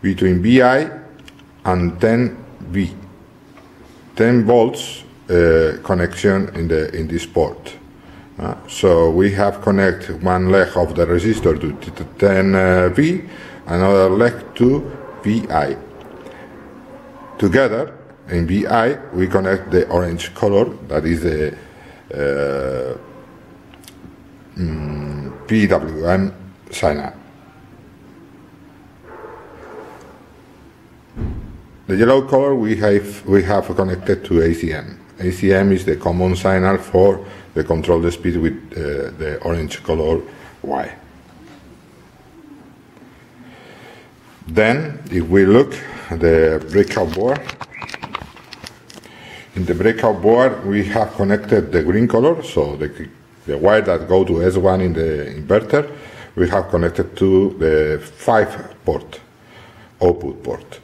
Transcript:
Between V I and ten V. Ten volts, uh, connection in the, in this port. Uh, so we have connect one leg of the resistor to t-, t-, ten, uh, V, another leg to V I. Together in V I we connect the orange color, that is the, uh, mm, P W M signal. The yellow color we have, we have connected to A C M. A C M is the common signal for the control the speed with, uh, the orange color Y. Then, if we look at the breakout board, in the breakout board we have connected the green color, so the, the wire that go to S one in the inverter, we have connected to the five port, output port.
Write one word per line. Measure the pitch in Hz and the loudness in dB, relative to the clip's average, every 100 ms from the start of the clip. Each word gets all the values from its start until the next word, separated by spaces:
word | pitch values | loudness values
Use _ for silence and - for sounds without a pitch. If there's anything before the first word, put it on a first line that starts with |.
Between | 98 92 92 90 | -2 2 2 4
V | 104 127 | 4 6
I | 123 131 160 - - - - - - - - | 6 4 -2 -10 -20 -20 -20 -20 -20 -8 -2
and | 90 87 87 | 0 0 0
ten | 110 117 123 - - - | 2 2 0 -4 -18 -18
V. | - 90 87 - - - - - - - - - - - - - | -6 -4 -4 -6 -20 -20 -20 -20 -20 -20 -20 -20 -20 -20 -16 0
Ten | 113 123 107 | 4 4 4
volts, | 120 117 - - - - - - | 4 4 -2 -12 -14 -20 -20 0
uh, | 87 85 80 80 - | 4 6 4 2 -2
connection | - 90 87 - 104 95 - 85 | -2 -2 -2 0 0 0 -2 -4
in | 82 | -2
the, | 80 78 - | -2 -2 -6
in | 80 | -6
this | 85 - | -6 -4
port. | 87 76 - - - - - - - - - | -2 -2 -4 -18 -20 -20 -20 -20 -20 -20 -10
Uh, | 90 - - | -10 -10 -14
so | - 95 82 82 | 0 4 4 4
we | 82 101 | 4 2
have | 98 101 98 | 2 -2 0
connect | - 98 95 87 - 80 | 0 2 2 0 -8 -4
one | 90 90 92 | 0 2 4
leg | 95 87 92 | 4 4 0
of | 82 80 | -2 0
the | 82 | 2
resistor | 87 104 110 85 73 | 2 0 2 0 0
to | 78 | -4
t-, | 69 - | -8 -14
t-, | - 78 - | -14 -14 0
ten, | 101 95 98 95 | 2 4 2 2
uh, | 92 92 90 | 4 4 4
V, | 90 156 185 - - - - - | 2 2 0 -6 -18 -18 -18 -4
another | 87 95 98 95 | 0 4 4 4
leg | 98 120 - - - | 4 2 0 -14 2
to | 123 139 135 - - - | 2 2 -4 -14 -16 -8
V | 104 110 - | -2 -2 0
I. | 78 71 67 - - - - - - - - - - - - - - - - | -2 -2 -6 -12 -20 -20 -20 -20 -20 -20 -20 -20 -20 -20 -20 -20 -20 -18 -2
Together | 101 131 127 113 156 - - - - | 0 2 -2 -2 -8 -12 -20 -20 -6
in | 87 82 | -4 -2
V | 98 - | -2 0
I | 113 117 139 - | 0 0 -2 -8
we | 90 92 | -4 0
connect | 95 95 95 95 | 0 0 -2 0
the | 90 - | 0 0
orange | 87 87 85 - | -2 -2 -6 -10
color, | - 104 101 120 - - | -2 0 2 0 -4 -6
that | 76 80 | -4 -2
is | 82 | -2
the, | 85 78 76 - - - - - - | -2 -2 -4 -6 -20 -20 -20 -20 -14
uh, | 71 71 69 71 69 67 65 64 64 - - - - - - - - - - - - - - - - | -6 -4 -2 -4 -4 -4 -6 -6 -10 -14 -20 -20 -20 -20 -20 -20 -20 -20 -20 -20 -20 -20 -20 -18 -8
mm, | 85 78 73 73 73 73 67 - - | -6 -6 -8 -8 -10 -10 -12 -14 -2
P | 110 101 | 2 4
W | 85 78 78 82 | 2 0 -4 0
M | 95 95 - - - - | 2 0 -6 -20 -20 -16
signal. | - 80 73 69 - - - - - - - - - - - - - - - - - - - - - - - - - - - - - - - - - - - - - - - - - - - - - - - - | -2 -2 -2 -6 -14 -20 -20 -20 -20 -20 -20 -20 -20 -20 -20 -20 -20 -20 -20 -20 -20 -20 -20 -20 -20 -20 -20 -20 -20 -20 -20 -20 -20 -20 -20 -20 -20 -20 -20 -20 -20 -20 -20 -18 -8 -8 -8 -12 -16 -20 -16 -4
The | 95 | 4
yellow | 117 135 135 | 6 6 4
color | 135 139 135 | 2 2 0
we | 110 101 | 0 0
have, | 104 101 101 - - | 2 2 0 -12 2
we | 98 | 2
have | 87 101 - - | 4 0 0 -2
connected | 95 90 - 95 | -2 -2 -2 -2
to | - 85 | 2 2
A | 82 | 2
C | 82 82 | 0 -4
M. | 76 - - - - | -6 -10 -20 -20 -6
A | 90 | -6
C | 90 98 | 0 2
M | 95 98 | 4 4
is | 95 | 2
the | - 76 | 0 -2
common | 90 87 90 90 | -2 0 0 2
signal | 95 95 92 95 | 2 2 2 0
for | - 92 98 92 - - - | 0 4 4 4 -6 -18 -8
the | 82 76 | -6 -2
control | 82 78 85 | -2 2 2
the | 85 | 2
speed | - 90 85 | -2 -2 0
with, | 80 - - | -2 -4 -12
uh, | - 76 71 69 76 | -10 -6 -6 -8 -8
the | 78 73 | -8 -6
orange | 87 85 76 - | -4 -4 -6 -8
color | - 80 78 82 - - - - | -4 -2 0 -2 -4 -20 -20 -14
Y. | 69 69 - - - - - - - - - - _ - - - - - 302 294 - - - - - - - - - - - - - - - - - - 82 | -6 -6 -6 -14 -20 -20 -20 -20 -20 -20 -20 -20 _ -20 -20 -20 -20 -20 -20 -20 -20 -20 -20 -20 -20 -20 -20 -20 -20 -20 -20 -20 -20 -20 -20 -20 -20 -20 -6
Then, | 80 107 135 156 - - | 0 2 0 -4 -12 -6
if | 90 82 | -4 2
we | 95 95 | 4 6
look | 107 139 - - - - | 6 4 -4 -14 -16 -12
at | 82 | 0
the | 82 82 80 78 - | 2 4 4 0 0
breakout | 95 98 - 82 | 0 2 0 -4
board, | 87 117 147 - - - - - - - - - - - - - - - - - - - - - 95 | -2 -2 -2 -8 -16 -18 -16 -16 -14 -14 -16 -16 -20 -20 -20 -20 -20 -20 -20 -20 -20 -20 -20 -12 -8
in | 90 | -4
the | 85 | 2
breakout | 104 113 117 98 | 2 2 0 2
board | 98 117 127 - 98 | 4 4 4 0 -2
we | 104 95 | -2 0
have | - - - | -2 -2 -2
connected | 98 104 - 107 85 | 0 0 2 0 2
the | 87 | 0
green | 78 101 117 | 2 2 2
color, | 117 143 165 | 4 2 0
so | - 82 73 71 | -4 -2 -2 -4
the, | 76 - 76 - _ - - | -8 -10 -18 -18 _ -16 -8
the | 71 | 0
wire | 92 110 | 4 4
that | 98 82 80 | 2 -2 2
go | 92 | 2
to | 90 82 | 4 2
S | 90 92 | 2 2
one | 92 92 | 2 2
in | 92 | 0
the | 82 82 76 73 71 | 0 -2 -2 -6 -10
inverter, | 73 104 - 147 147 - - - - - | 0 0 2 -2 -2 -12 -18 -20 -12 -2
we | 87 | 0
have | 98 92 | 0 0
connected | 87 85 - - - | -2 0 -2 -6 0
to | 98 95 98 - | 4 4 2 0
the | 80 78 76 76 | 0 2 0 -4
five | - - - 110 107 - - - - | -8 -6 0 2 0 -6 -16 -8 -6
port, | 78 - - - _ - - - - - _ | -6 -8 -20 -20 _ -20 -20 -20 -20 -20 _
output | 90 82 69 65 | 0 0 -6 -10
port. | 60 58 - - | -10 -10 -14 -20